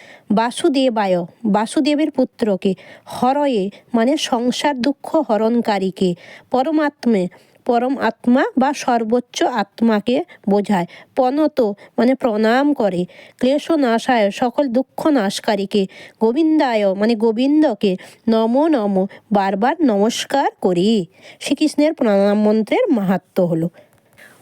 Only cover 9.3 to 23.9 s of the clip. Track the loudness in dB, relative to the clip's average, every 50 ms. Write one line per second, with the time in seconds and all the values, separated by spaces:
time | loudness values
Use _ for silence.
9.3 | -4 -4 -2 -2 -2 -2 -6 -6 _ -2 0 0 0 0 0 -2 -2 -2 -4 -6
10.3 | -12 -10 _ 0 0 0 0 0 0 -2 -2 -4 -8 -16 -20 -8 _ -2 0 0
11.3 | 2 0 0 0 0 0 0 -2 -2 -6 -12 -10 _ 0 0 0 0 0 0 -2
12.3 | 0 0 0 2 2 2 2 0 0 0 0 -2 0 -2 -4 -6 -8 -14 -20 -20
13.3 | _ _ 0 0 0 0 0 0 0 0 2 0 0 0 0 0 0 2 2 0
14.3 | 0 -2 -4 -2 0 -2 -2 0 0 -2 -2 -2 _ -4 0 0 2 2 0 0
15.3 | -4 -4 -4 -2 -2 -2 -2 -2 -2 -2 -2 -2 -6 -12 -20 -20 -6 _ 0 0
16.3 | 2 2 2 2 2 2 2 0 0 0 0 0 0 0 0 0 0 0 0 0
17.3 | 0 0 0 2 2 4 2 2 0 0 0 -2 -2 -2 -6 -14 -20 -8 _ 0
18.3 | 0 2 2 2 2 2 2 2 2 0 0 0 0 0 -2 -2 -6 -14 -8 _
19.3 | -2 0 0 0 -2 0 0 -2 0 0 0 0 2 2 0 0 0 -4 -6 -2
20.3 | -2 0 0 -2 -2 _ -2 -2 0 2 2 2 2 0 -2 -4 _ _ -20 -20
21.3 | -20 -16 -6 -4 -2 0 0 -2 0 0 0 0 0 0 0 0 2 2 2 2
22.3 | 2 2 2 2 2 0 0 0 0 0 0 0 0 0 0 0 -2 -2 -4 _
23.3 | _ 0 0 0 0 -2 -2 -4 -6 -10 -18 _